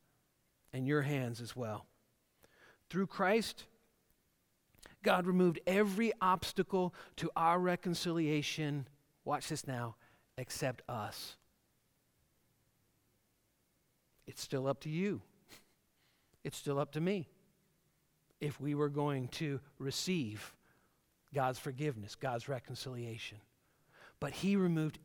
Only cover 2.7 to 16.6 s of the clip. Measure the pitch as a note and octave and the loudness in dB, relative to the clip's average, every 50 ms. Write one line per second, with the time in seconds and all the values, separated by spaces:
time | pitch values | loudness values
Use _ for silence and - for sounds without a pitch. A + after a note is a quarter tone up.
2.7 | - _ _ - - F3+ G3 - - - G3 F3+ G#3+ A#3 G#3 - - - - - | -20 _ _ -4 0 0 0 0 0 2 4 6 6 4 4 0 -4 -10 -16 -20
3.7 | _ _ _ _ _ _ _ _ _ _ _ _ _ _ _ _ _ _ _ _ | _ _ _ _ _ _ _ _ _ _ _ _ _ _ _ _ _ _ _ _
4.7 | _ - - - - _ - G#3+ F#3+ F#3 F3 F#3 F3+ F3+ F3+ F3+ D#3+ - - F3 | _ -20 -20 -20 -20 _ 4 4 6 6 6 4 6 6 6 6 4 4 2 4
5.7 | F#3 G3+ G#3+ G#3 F#3 G3+ A#3 A3+ - - - F#3 F3+ F#3 - - - - F3+ - | 4 4 4 4 2 2 2 2 2 2 4 4 4 2 0 -2 0 -2 0 2
6.7 | G3 F#3 F3+ F3 - - - - - - E3+ D#3+ - D#3+ E3 E3 E3+ F3+ F3+ F3+ | 2 2 2 2 -2 -6 -14 -16 -8 -6 -6 -4 0 2 4 4 6 6 4 2
7.7 | F3 E3+ - F#3 E3+ - - F3+ E3 E3+ D#3+ D3 D#3 D3+ C#3+ - - - D#3 D3 | 2 0 0 -2 -2 0 0 0 0 2 2 2 2 2 0 0 -2 -2 -2 -2
8.7 | C#3+ D3 C3 - - _ _ _ _ _ _ C#3 C#3+ C#3 - - D#3+ C#3 - - | -2 -2 -4 -6 -12 _ _ _ _ _ _ -4 -4 -4 -2 -4 -6 -4 -4 -4
9.7 | C3 A#2+ A#2+ A#2 A2+ - - - - _ _ _ _ - B2+ - - - C#3+ C3 | -4 -4 -4 -6 -8 -12 -18 -20 -20 _ _ _ _ -10 -8 -8 -4 -2 -2 -2
10.7 | A#2+ - - - B2 A2+ G#2 G#2+ G#2+ - - - - - _ _ _ _ _ _ | -2 -4 -8 -8 -6 -6 -6 -6 -8 -10 -12 -14 -14 -18 _ _ _ _ _ _
11.7 | _ _ _ _ _ _ _ _ _ _ _ _ _ _ _ _ _ _ _ _ | _ _ _ _ _ _ _ _ _ _ _ _ _ _ _ _ _ _ _ _
12.7 | _ _ _ _ _ _ _ _ _ _ _ _ _ _ _ _ _ _ _ _ | _ _ _ _ _ _ _ _ _ _ _ _ _ _ _ _ _ _ _ _
13.7 | _ _ _ _ _ _ _ _ _ _ _ - - - - - - C3+ C3 C3+ | _ _ _ _ _ _ _ _ _ _ _ -16 -12 -12 -8 -4 -4 0 0 0
14.7 | C3+ - - D#3 D#3 E3 F#3+ G#3 F3+ G#2 - - _ _ _ - - - - _ | -2 -2 -4 -4 -2 0 0 0 0 -2 -6 -12 _ _ _ -20 -20 -20 -20 _
15.7 | _ _ _ _ _ _ _ _ _ _ _ _ _ _ - C#3+ - - | _ _ _ _ _ _ _ _ _ _ _ _ _ _ -12 -10 -10 -6